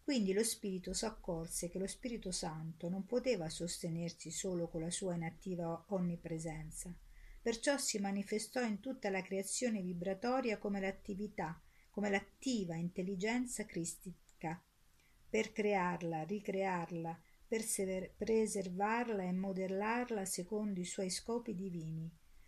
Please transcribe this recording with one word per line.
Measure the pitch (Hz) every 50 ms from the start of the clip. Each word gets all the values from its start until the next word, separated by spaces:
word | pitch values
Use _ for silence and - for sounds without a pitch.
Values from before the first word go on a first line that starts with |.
| -
Quindi | - 285 240 202 185 185
lo | 202 226
spirito | 226 - - - 196 185 185 180 185 190
s'accorse | - 233 220 226 - - - 170 160 165 170 - - 180 170
che | - 185
lo | 190 190
Spirito | - - - 240 233 214 - 190
Santo | 180 - - 170 156 160 160 160 165 - - 170
non | 185 196 190 -
poteva | 240 254 254 262 233 185 160 160
sostenersi | - - 170 175 - - - 170 165 170 170 165 - - - 165
solo | 170 - - 190 175 175 170 165
con | - 160
la | 160 175
sua | 175 - 196 185 175
inattiva | 170 165 165 - - - 190 180 170 165 165 165 165 - -
onnipresenza. | 202 185 180 175 170 165 - 170 165 160 160 165 156 160 156 160 - - - 180 175 - - - - - - - - -
Perciò | - 233 226 226 - 294 277 262
si | - - - 208
manifestò | 202 196 196 202 202 - 214 214 - - - 254 247
in | 220 208 196
tutta | - 269 262 - - 202
la | 190 190 185
creazione | - 190 196 196 - - - 247 240 220 196
vibratoria | 180 180 185 170 175 196 190 190 - 240 254 269 254 233 208 202
come | - 208 202 196
l'attività, | 196 196 196 - - - 196 185 214 208 - - 175 156 170 - - - - - - -
come | - 202 202 202
l'attiva | 196 196 - - - - - 269 247 220 190 165 160
intelligenza | 165 170 175 - 196 185 190 202 180 202 220 240 247 254 247 - - 208
cristica, | - - 175 165 170 - - - 190 170 - - - - - - 156 170 180 - _ _ _ _ - - - - - - - - -
per | - 220 214 -
crearla, | - - 208 208 202 190 180 180 175 165 175 165 165 156
ricrearla, | 156 160 208 208 - 214 190 190 196 190 180 175 165 - 175 165 165 165 170 - - - - - - -
persever-, | 233 220 220 - - - 190 190 185 185 180 - -
preservarla | - 208 214 220 220 220 196 185 202 185 190 175 185 202 214 226 240 247 233 214 196 185
e | 180
modellarla | 180 185 190 196 180 185 190 185 190 190 208 220 233 247 247 240 226 202 190
secondo | 190 - - 180 - 220 214 214 208 196 180
i | 180
suoi | - - - 196 185
scopi | 180 - - - 226 240 233 233 202
divini. | 175 196 196 175 170 160 160 160 160 160 165 - - - - - - -